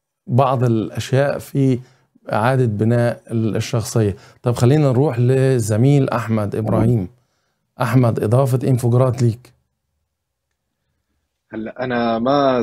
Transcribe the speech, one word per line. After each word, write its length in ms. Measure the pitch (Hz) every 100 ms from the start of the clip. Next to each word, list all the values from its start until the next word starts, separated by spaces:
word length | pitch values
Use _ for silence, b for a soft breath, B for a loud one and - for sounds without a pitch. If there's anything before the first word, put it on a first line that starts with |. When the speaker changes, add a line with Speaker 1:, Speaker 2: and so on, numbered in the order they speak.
| _ _ -
Speaker 1:
بعض 380 | 120 131 131
الأشياء 720 | 123 113 98 117 - 127 143 123
في 400 | - 143 135 123 b b b _ -
إعادة 340 | 110 120 131 120
بناء 560 | 101 110 120 120 - -
ال-، 260 | 113 110 98
الشخصية. 600 | - 117 98 117 104 - b b
طب 100 | 123
خلينا 360 | 117 123 156 139
نروح 300 | 123 151 120
لزميل 880 | 123 131 131 127 104 107 131 143 131
أحمد 460 | 120 107 110 101 107
إبراهيم. 520 | 110 110 113 120 90 _ _ _ _ _ _ -
أحمد، 420 | 123 127 120 107
إضافة 440 | 104 123 135 127 135
انفوجراد 540 | 120 120 120 131 117
ليك. 300 | 117 104 - _ _ _ _ _ _ _ _ _ _ _ _ _ _ _ _ _ _ _ _
Speaker 2:
هلا 320 | 110 110 -
أنا 340 | 127 120 117 113
ما 420 | 123 143 135 127